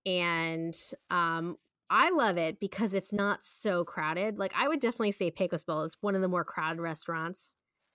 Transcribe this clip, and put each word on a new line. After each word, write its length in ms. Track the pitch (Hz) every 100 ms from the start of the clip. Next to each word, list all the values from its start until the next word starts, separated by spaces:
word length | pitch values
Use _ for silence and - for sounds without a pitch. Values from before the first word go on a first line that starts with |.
| 196
And, 680 | 180 175 165 165 165 165 - - - -
um, 480 | 180 165 165 170 - _ _ -
I 200 | 208 320
love 260 | 330 220 175
it 220 | 160 -
because 340 | 202 - 220
it's 200 | 190 -
not 300 | 202 202 - -
so 400 | - 214 175 170
crowded. 520 | 180 156 170 214 208
Like, 140 | 196 185
I 120 | 277
would 120 | 320
definitely 300 | 233 - 208
say 180 | - 175
Pecos 320 | - 180 170
Bill 200 | - 156
is 140 | 160 -
one 140 | 208 190
of 60 |
the 60 | 185
more 160 | 180 156
crowded 360 | - 160 165
restaurants 720 | 165 156 - 160 165 - - - _ _ _